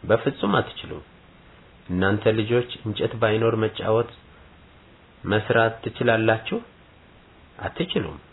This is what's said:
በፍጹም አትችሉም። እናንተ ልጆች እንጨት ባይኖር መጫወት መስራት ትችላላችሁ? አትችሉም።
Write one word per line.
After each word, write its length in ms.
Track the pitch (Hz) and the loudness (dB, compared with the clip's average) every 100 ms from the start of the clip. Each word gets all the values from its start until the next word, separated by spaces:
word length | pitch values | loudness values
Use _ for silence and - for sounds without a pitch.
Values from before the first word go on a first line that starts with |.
በፍጹም 500 | - 113 139 135 101 | 2 2 2 -2 0
አትችሉም። 500 | 127 - - - - - - - - - - - - - | 0 0 -10 -12 -14 -16 -20 -20 -20 -20 -20 -20 -20 -4
እናንተ 360 | 90 95 104 110 | 0 2 4 2
ልጆች 380 | 110 110 120 120 - | 2 2 0 0 -8
እንጨት 340 | 110 104 - 113 | -8 -4 -4 0
ባይኖር 380 | 113 110 113 110 | 0 2 2 2
መጫወት 540 | 110 - - 110 117 - - - - - - - - - - - | -2 -2 0 0 0 -10 -20 -20 -20 -20 -20 -20 -20 -20 -20 -12
መስራት 500 | 90 107 - 117 113 113 | -2 -2 2 4 4 0
ትችላላችሁ? 800 | 117 - 120 110 110 113 - 226 - - - - - - - - - - | -10 0 2 4 2 2 -2 -8 -8 -20 -20 -20 -20 -20 -20 -20 -20 -10
አትችሉም። 600 | 90 - 185 - 85 73 - | -10 -6 -4 -4 -6 -10 -18